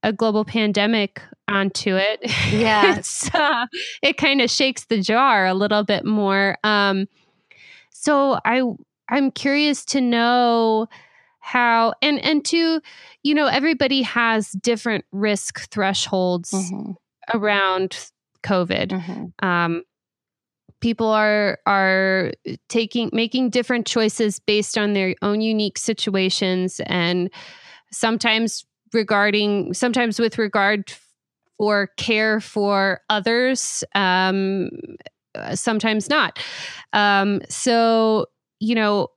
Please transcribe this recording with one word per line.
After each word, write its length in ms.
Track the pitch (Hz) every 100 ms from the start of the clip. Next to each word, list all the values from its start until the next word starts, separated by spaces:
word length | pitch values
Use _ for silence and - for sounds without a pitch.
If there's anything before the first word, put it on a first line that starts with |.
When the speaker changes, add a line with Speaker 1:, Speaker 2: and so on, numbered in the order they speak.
Speaker 1:
a 80 | 214
global 320 | 196 226 214
pandemic 760 | 214 226 214 202 208 226 196 - - - -
onto 480 | 202 196 - 208 190
it, 240 | 196 214
<laughs> 300 | 240 - -
Speaker 2:
Yeah. 460 | 214 226 214 202 190
Speaker 1:
it's, 360 | - - -
uh, 320 | 349 294 247 240 359 - -
it 140 | 277 -
kinda 280 | 302 277 233
shakes 380 | - 269 247
the 160 | - 226
jar 460 | 185 226 269 214 185
a 80 |
little 280 | 185 202 208
bit 200 | 208 208
more. 520 | - 214 202 196 196 -
Um, 440 | 214 208 202 196 196 _ _ _ _ - - - _
so 480 | - - 285 277 247
I, 180 | - 247 254 - - _ -
I'm 220 | 262 269
curious 540 | - 277 277 294 285 -
to 140 | 277
know 840 | 247 233 233 247 240 233 226 220 226 - - _ _ _
how, 560 | - 254 240 233 226 -
and, 160 | 294 285
and 220 | - 302
two, 360 | 285 330 330 320 - - - -
you 120 | 285
know, 120 | 302 285
everybody 560 | 247 302 302 269 269
has 480 | 240 240 233 220 208
different 540 | 196 - 226 240 208 -
risk 580 | 196 208 202 - - -
thresholds 800 | 214 190 190 - 190 185 180 175
Speaker 2:
Mm-hmm. 420 | 190 180 196 202 185 _ _ -
Speaker 1:
around 800 | 226 208 202 190 185 190 - - _ _ _
covid. 460 | - 190 175 - 185
Speaker 2:
Mm-hmm. 580 | 190 170 185 180 - 190
Speaker 1:
Um, 360 | 175 170 170 - _ _ _ _ _ _ _ _ _
people 260 | 240 226 220
are, 500 | 214 214 208 208 - -
are 680 | 196 190 190 190 190 170 - - - _
taking, 400 | 226 220 240 220
making 340 | 220 226 254 254
different 380 | 247 240 240 -
choices 520 | 240 214 - 214 -
based 380 | - 208 208 -
on 160 | 208
their 220 | 202 190 -
own 180 | 208 208
unique 380 | 220 220 208 -
situations. 1000 | - 214 - 196 185 - 190 185 185 -
And 460 | - 180 170 180 180 - - - - - _
sometimes 760 | - 226 226 233 220 226 - - _ _
regarding, 800 | 233 202 208 208 208 208 202 -
sometimes 460 | 185 247 247 240 208
with 180 | 226 226
regard 560 | 214 214 196 208 196 - _ _ _ _ _ _
for 300 | 214 208 196 -
care 440 | - 220 220 220
for 600 | - 220 202 202 196 185 _
others, 760 | 214 196 233 254 262 - - -
um, 760 | 202 190 185 185 196 196 196 180 - - - - _ _
uh, 220 | - 53 190
sometimes 520 | - 220 220 214 196
not. 280 | 302 190 - - - - - -
Um, 480 | 208 208 101 196 202 -
so, 800 | - - 233 226 226 220 214 - _ _ _
you 140 | 220
know 340 | 233 214 208 -